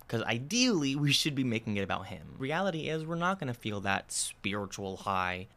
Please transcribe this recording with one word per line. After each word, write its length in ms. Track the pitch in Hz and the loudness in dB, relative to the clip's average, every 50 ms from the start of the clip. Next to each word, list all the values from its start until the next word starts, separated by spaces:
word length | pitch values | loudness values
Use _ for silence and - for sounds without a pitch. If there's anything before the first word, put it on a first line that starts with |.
| - | -8
'Cause 160 | - - 113 - | -2 -2 0 2
ideally, 720 | - 113 117 131 147 208 240 254 254 220 165 143 135 135 | 2 0 0 0 0 4 4 6 6 6 4 4 2 2
we 160 | 147 147 143 | 4 4 4
should 220 | 139 - - 156 139 | 4 4 2 2 2
be 80 | 139 131 | 2 2
making 340 | 123 110 113 117 110 104 | 2 2 0 0 0 0
it 60 | 101 98 | 0 0
about 240 | 92 92 90 95 | 0 -2 -4 -4
Him. 280 | 95 92 80 - - 69 | -6 -10 -12 -12 -14 -10
Reality 520 | - 135 131 151 175 196 196 175 160 143 - | -8 -6 -2 -2 0 0 0 0 -2 -4 -4
is, 160 | 156 160 156 | -4 -4 -4
we're 100 | 160 170 | -4 -2
not 240 | 170 170 180 196 196 | 0 0 0 0 0
gonna 160 | 156 127 120 | -2 -4 -4
feel 260 | - - 113 104 101 | -4 -4 -4 -4 -2
that 300 | 95 98 98 95 - - | 2 2 2 2 0 -4
spiritual 840 | - - - - - - - 98 98 104 101 92 - - 101 95 95 | -4 -4 -4 -4 -6 -6 -4 -2 -2 -2 -4 -4 -6 -6 -4 -4 -4
high 500 | - - 101 98 92 92 90 92 92 95 - - | -4 -2 0 2 2 2 0 -2 -4 -8 -6 2